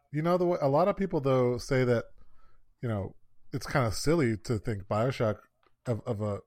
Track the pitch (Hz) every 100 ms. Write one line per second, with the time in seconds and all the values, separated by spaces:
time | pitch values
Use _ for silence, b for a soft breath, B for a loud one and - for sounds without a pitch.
0 | _ 147 165 180 175 175 143 143 185 196
1 | 190 165 135 131 123 123 - 131 123 117
2 | - - - - - - - _ 123 107
3 | 95 - - - - 139 - 156 117 -
4 | - 170 127 110 - 113 - 104 98 104
5 | 123 127 113 104 - _ _ _ - 110
6 | - 107 107 101